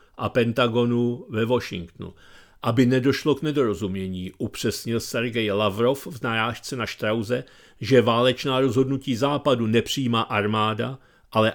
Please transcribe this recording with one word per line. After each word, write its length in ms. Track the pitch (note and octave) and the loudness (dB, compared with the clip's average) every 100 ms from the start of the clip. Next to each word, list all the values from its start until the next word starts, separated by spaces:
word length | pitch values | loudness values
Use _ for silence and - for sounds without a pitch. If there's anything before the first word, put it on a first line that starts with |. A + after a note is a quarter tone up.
| _ - | _ -8
a 120 | G#2+ | -2
Pentagonu 960 | - A#2 A#2 A#2+ A2+ A#2+ A#2+ A#2+ A#2+ - | 0 0 2 2 2 0 2 0 -2 -6
ve 160 | A2 A2+ | -4 0
Washingtonu. 680 | B2 - G2 E2+ - F2 - - - - _ | 0 -2 -10 -12 -14 -16 -16 -20 -20 -20 _
Aby 220 | - A#2 B2 | -2 4 4
nedošlo 500 | C3 B2+ C3 D#3 C#3 | 4 2 0 0 0
k 60 | |
nedorozumění, 880 | D#3 D3 A#2+ F#2+ G#2 F#2+ F#2+ F#2 F2+ - | 0 0 0 0 -4 -4 -6 -6 -10 -8
upřesnil 600 | A#2 - A#2 - - A#2 | -8 -4 -4 -4 -4 -6
Sergej 520 | - B2 A#2+ A2+ A2 | -4 -4 -4 -2 0
Lavrov 560 | G2+ G#2+ G2 A#2 C#3 - | 2 0 2 0 0 -6
v 140 | C#3+ | -8
narážce 540 | C3 A2+ A2+ A#2 - C3 | -4 -2 -2 -4 -10 -8
na 120 | A2 | -8
Strausse, 560 | - G#2+ A2+ G#2 B2 C3+ - - _ | -4 -2 -2 -2 -4 -6 -20 -20 _
že 200 | A2 C3 | 4 6
válečná 580 | A2+ A#2 B2 B2+ C#3 C3 | 6 4 4 2 -2 0
rozhodnutí 560 | C3+ C3+ C3 C3+ C#3+ A#2 | 2 2 2 0 -4 -2
Západu 520 | C#3 C#3+ D3 B2 A2+ | 0 0 0 0 2
nepřijímá 540 | A#2 - - B2+ A#2 | 2 0 -2 0 0
armáda, 800 | A2 G#2+ G#2 G#2+ G#2+ G#2+ A#2 C3 _ _ _ | 0 -2 0 0 0 -2 -6 -8 _ _ _
ale 220 | A2 A2 | 2 2